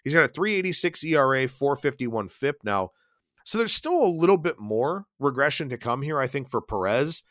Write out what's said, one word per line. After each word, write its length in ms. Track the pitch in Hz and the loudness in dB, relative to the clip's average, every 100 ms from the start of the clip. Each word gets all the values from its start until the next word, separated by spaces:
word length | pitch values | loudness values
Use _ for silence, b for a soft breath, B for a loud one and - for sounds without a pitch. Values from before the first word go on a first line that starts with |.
He's 120 | - 165 | 0 2
got 80 | |
a 40 | 143 | 2
three 280 | - 208 196 | 0 -2 0
eighty-six 480 | 185 165 175 - | 0 0 0 -2
E 100 | 160 | 0
R 220 | 156 131 131 | 4 4 2
A, 100 | 131 | -2
four 300 | - 139 139 | -2 -2 0
fifty-one 520 | 143 127 123 113 98 | -2 -4 -4 -4 -6
fip 300 | - 139 147 | -4 -4 -4
now. 260 | 147 101 92 _ _ _ _ _ - | -2 -2 -2 _ _ _ _ _ -4
So 140 | 220 | -2
there's 120 | 226 | 0
still 320 | - 302 349 | 0 0 2
a 60 | 214 | 2
little 280 | 165 170 190 | 4 4 4
bit 200 | 165 - | 2 -4
more 480 | 104 110 135 190 196 - | -2 0 0 -2 -10 -2
regression 500 | 139 127 147 - 147 | -2 2 0 0 -4
to 80 | 120 | -6
come 240 | 120 123 | -4 -2
here, 180 | 147 151 | -2 -2
I 60 | 131 | -2
think, 240 | 143 131 | -4 -4
for 100 | 117 | -6
Perez. 600 | - 104 92 117 151 160 - | -4 -2 0 0 0 -4 -6